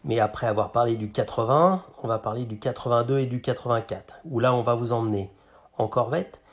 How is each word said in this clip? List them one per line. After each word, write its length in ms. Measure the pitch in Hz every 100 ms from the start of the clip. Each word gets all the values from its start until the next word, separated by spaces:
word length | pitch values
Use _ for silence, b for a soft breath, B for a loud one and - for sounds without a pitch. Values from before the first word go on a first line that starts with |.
Mais 160 | 135 113
après 280 | 107 - 117
avoir 260 | 107 -
parlé 240 | 117 120 113
du 160 | 107
quatre-vingt-un, 720 | - 107 - 113 139 180 185 - -
on 60 | 117
va 100 | 110
parler 280 | 107 120 120
du 120 | 107
quatre-vingt-deux 600 | 131 - 123 117 120 139
et 80 | 127
du 160 | 123
quatre-vingt-quatre, 720 | 131 117 123 113 110 - - -
où 160 | 165 120
là, 140 | 127
on 80 | 123
va 120 | 120
vous 180 | 117 117
emmener 380 | 117 110 101 98 b b b b -
en 120 | 110
Corvette 520 | 127 117 165 190 - b